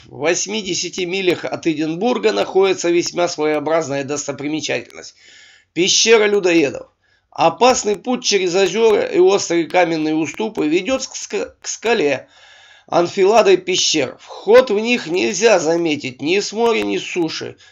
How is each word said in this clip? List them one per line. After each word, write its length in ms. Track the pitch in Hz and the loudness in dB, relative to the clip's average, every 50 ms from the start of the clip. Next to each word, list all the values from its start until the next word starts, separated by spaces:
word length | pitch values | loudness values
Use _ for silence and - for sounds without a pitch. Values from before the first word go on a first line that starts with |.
| - | -20
в 120 | - 123 120 | -18 -10 -6
восьмидесяти 840 | 143 165 180 151 - 180 214 220 190 190 165 - - 170 165 190 | -2 -2 -2 -2 -4 -6 -6 -6 -6 -6 -6 -6 -6 -8 -6 -6
милях 420 | 180 170 185 196 190 175 156 - - | -6 -4 -4 -2 0 0 -2 -2 -4
от 240 | - 147 147 - 170 | -8 -8 -4 -2 -2
Эдинбурга 640 | 156 143 160 156 165 175 214 247 247 220 196 214 | -2 -2 -2 -4 -4 -2 -2 -2 0 0 0 0
находится 580 | 202 202 190 - - 185 190 190 175 175 - 175 | 0 0 -2 0 2 2 2 2 2 0 0 0
весьма 380 | 175 175 - - 147 170 175 170 | 0 0 0 -2 -2 -2 -2 -2
своеобразная 760 | - 151 151 151 151 151 143 151 160 165 156 131 139 139 | -2 -2 -2 -2 -2 -2 -2 0 0 0 0 -2 -4 -6
достопримечательность. 1120 | 139 127 147 139 - - 139 139 139 143 156 156 - - 131 123 104 - - 80 - - - _ _ - - - - - _ _ _ _ | -6 -6 -6 -8 -6 -8 -8 -8 -6 -6 -6 -6 -4 -4 -6 -6 -6 -10 -18 -18 -20 -20 -20 _ _ -20 -20 -20 -20 -20 _ _ _ _
Пещера 540 | - 156 185 202 - - - 226 233 214 208 | -2 -2 0 2 2 2 4 4 4 4 4
людоедов. 600 | 208 202 202 175 185 170 165 147 127 107 - - - _ _ _ _ _ _ _ _ | 4 2 2 2 4 4 4 2 0 -2 -8 -14 -16 _ _ _ _ _ _ _ _
Опасный 640 | - - 151 170 170 - 233 254 240 - - 208 208 | -2 2 2 2 4 4 4 4 4 2 0 -2 -4
путь 300 | 175 - 247 254 247 - | -4 -4 -4 -4 -4 -2
через 320 | - 202 190 185 175 165 | 0 0 0 0 0 2
озёра 460 | 196 196 180 170 220 226 226 208 180 | 2 0 0 2 2 4 4 4 2
и 180 | 131 - - 170 | 0 0 2 4
острые 460 | 180 190 196 190 - - 170 170 160 | 4 6 4 2 0 0 -2 -2 -2
каменные 500 | - - 180 175 165 165 160 151 156 156 | 0 2 2 2 2 0 -2 -2 -2 0
уступы 500 | 160 160 143 - - 220 220 214 - 156 | -2 -2 -4 -4 -6 -6 -6 -4 -2 -2
ведёт 400 | 151 160 190 185 214 262 254 - | 0 0 0 0 -2 -4 -4 -4
к 80 | - - | -8 -12
ска-, 400 | - - - 220 196 - - - _ | -14 -12 -8 -6 -6 -6 -8 -12 _
к 80 | - - | -14 -12
скале, 600 | - - - 220 233 208 151 143 135 123 - _ _ _ - - - - - - - _ _ - | -10 -6 -2 0 0 2 2 0 0 -2 -6 _ _ _ -20 -20 -20 -20 -20 -20 -20 _ _ -2
анфиладой 640 | - 165 175 170 - 196 185 196 226 226 202 202 185 | 0 0 0 0 0 2 4 4 6 6 6 6 4
пещер. 640 | 180 - 185 185 - - - - 156 131 120 - - | 2 2 0 -2 -2 0 0 0 -2 -2 -4 -6 -14
Вход 500 | - - - - - 190 226 254 247 247 | -20 -20 -18 -6 2 6 6 6 6 6
в 80 | 202 208 | 2 -2
них 280 | 220 240 240 208 - | 0 0 -2 -2 -2
нельзя 520 | 160 170 190 220 226 208 156 220 233 208 170 | -4 -2 -2 -2 -2 -2 2 2 4 4 4
заметить 600 | 147 156 170 170 170 160 147 - - 131 123 - | 2 0 0 0 0 -2 -2 -4 -6 -8 -10 -6
ни 200 | 135 151 185 202 | -2 0 0 0
с 120 | 202 - | -2 -4
моря, 300 | 202 220 233 233 220 220 | -4 0 0 0 0 0
ни 160 | 208 202 202 180 | -2 -2 -4 -4
с 60 | 180 | -6
суши. 520 | - - 185 165 156 - - - - - _ _ _ | -6 -4 -4 -4 -4 -4 -8 -10 -12 -14 _ _ _